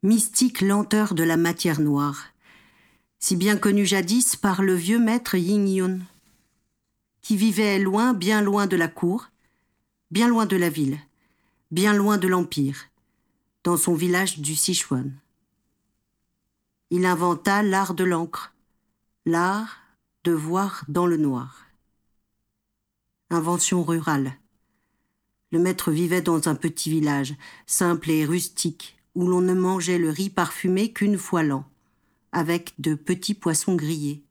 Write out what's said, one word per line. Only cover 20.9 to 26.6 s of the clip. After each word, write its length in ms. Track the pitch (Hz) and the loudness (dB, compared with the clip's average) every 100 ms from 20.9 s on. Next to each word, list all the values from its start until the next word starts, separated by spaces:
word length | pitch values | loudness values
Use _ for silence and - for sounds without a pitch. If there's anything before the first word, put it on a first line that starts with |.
| 147 180 | -2 0
le 100 | 165 | 2
noir. 480 | 151 127 131 - - _ _ _ _ _ _ _ _ _ _ _ _ _ _ _ _ | 0 -2 -8 -16 -20 _ _ _ _ _ _ _ _ _ _ _ _ _ _ _ _
Invention 520 | 170 160 175 - 180 | -2 0 0 0 0
rurale. 540 | 165 165 156 147 135 135 _ _ _ _ _ _ _ _ _ _ _ | 0 -2 0 0 -2 -6 _ _ _ _ _ _ _ _ _ _ _
Le 80 | 165 | 0
maître 320 | 180 185 - | 0 0 -2
vivait 320 | 156 175 180 | 0 0 0
dans 260 | 165 165 160 | 2 0 0
un 60 | |
petit 380 | 151 | -2